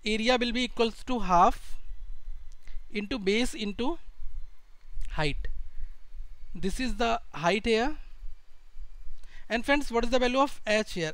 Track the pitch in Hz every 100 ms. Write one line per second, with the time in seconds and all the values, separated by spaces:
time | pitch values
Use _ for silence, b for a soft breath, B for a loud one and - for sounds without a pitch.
0 | 214 214 220 247 240 233 247 - 233 -
1 | - 254 185 175 202 - - - - -
2 | - - - - - - b b - 202
3 | 208 262 190 214 247 - 208 208 254 339
4 | - - - - - - - - - -
5 | - - 151 131 - - b b b b
6 | - - - - - 170 180 - 262 208
7 | 233 226 - - 170 202 233 220 254 302
8 | - - - - - - - - - -
9 | - - b b b 226 240 285 269 233
10 | 233 247 247 254 277 - - 214 214 185
11 | 156